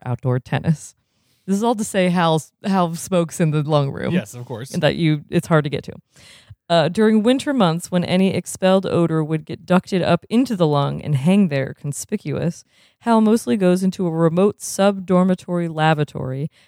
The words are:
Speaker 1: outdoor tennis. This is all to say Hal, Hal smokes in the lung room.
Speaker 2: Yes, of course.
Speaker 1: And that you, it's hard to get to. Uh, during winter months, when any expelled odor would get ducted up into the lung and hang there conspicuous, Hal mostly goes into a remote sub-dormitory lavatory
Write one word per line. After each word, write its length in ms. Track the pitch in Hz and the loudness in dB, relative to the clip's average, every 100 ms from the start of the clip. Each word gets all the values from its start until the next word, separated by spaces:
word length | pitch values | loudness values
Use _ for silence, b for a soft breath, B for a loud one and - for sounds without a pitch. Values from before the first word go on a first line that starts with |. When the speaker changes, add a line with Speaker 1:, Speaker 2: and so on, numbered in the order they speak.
| 123 | -6
Speaker 1:
outdoor 300 | 120 127 127 | -4 0 -2
tennis. 560 | - 143 - 151 - _ _ _ _ _ - | -2 -4 0 -2 -4 _ _ _ _ _ -4
This 80 | 196 | -2
is 60 | |
all 100 | 233 | 0
to 100 | 220 | -2
say 260 | 220 196 180 | -2 0 2
Hal, 340 | 180 165 160 - _ | 2 2 0 -2 _
Hal 300 | 214 190 170 | -2 0 0
smokes 460 | 170 - 185 170 - | -2 -4 -2 -2 0
in 100 | 160 | 0
the 140 | 151 | 0
lung 260 | 147 151 139 | 2 0 0
room. 240 | 131 - | -4 -2
Speaker 2:
Yes, 220 | 175 107 123 | -2 -4 -14
of 100 | 123 | -12
course. 260 | 113 135 | -12 -8
Speaker 1:
And 120 | 180 | -2
that 140 | 151 - | 0 2
you, 260 | 160 151 - | 2 0 0
it's 160 | 175 - | -4 2
hard 160 | 160 | 0
to 60 | 147 | 2
get 120 | - - | -6 -8
to. 80 | - _ B B B B B - | -16 _ B B B B B 0
Uh, 180 | 170 151 | 2 2
during 360 | 175 220 220 | 2 2 4
winter 280 | 214 262 302 | 2 0 0
months, 380 | 269 180 165 - | 2 2 0 -2
when 140 | 180 | -2
any 320 | 170 185 190 - | 0 2 2 0
expelled 500 | - - 185 190 185 | -6 -2 2 2 2
odor 380 | 160 170 160 | 0 0 0
would 200 | 151 160 | -2 -4
get 220 | 151 - 165 | -6 -12 0
ducted 380 | 180 - 185 | 0 2 -2
up 200 | 156 170 - | 0 0 0
into 260 | 226 254 196 | -2 0 0
the 120 | 160 | 0
lung 340 | 143 139 143 | 2 -2 -4
and 140 | - 139 | -4 -2
hang 320 | 147 202 190 | 2 2 2
there 260 | 139 135 | 0 -4
conspicuous, 880 | - 143 - - 208 151 139 151 - - b b b | -8 -10 -10 -8 -8 -6 -4 -4 -6 -16 b b b
Hal 220 | 233 226 | 0 2
mostly 360 | 214 226 - 233 | 4 2 0 0
goes 240 | 180 185 | 2 2
into 240 | 190 180 180 | 0 -2 -2
a 60 | |
remote 500 | 160 165 170 208 - | 2 2 4 0 0
sub-dormitory 1080 | - - 196 196 180 180 185 185 - 175 170 | -8 0 0 0 0 2 2 0 -4 -4 -4
lavatory 840 | 156 156 151 147 143 135 131 156 b | 0 2 2 -2 -4 -6 -6 -8 b